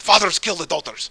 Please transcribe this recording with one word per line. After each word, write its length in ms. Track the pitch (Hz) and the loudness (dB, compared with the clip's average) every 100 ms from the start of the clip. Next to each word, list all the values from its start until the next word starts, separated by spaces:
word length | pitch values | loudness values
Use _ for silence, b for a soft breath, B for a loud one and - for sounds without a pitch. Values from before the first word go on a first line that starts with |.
Fathers 380 | - 208 202 - | 6 4 4 -2
kill 180 | - 180 | -4 -6
the 100 | 156 | -4
daughters. 440 | 160 135 - - | -6 -8 -12 -12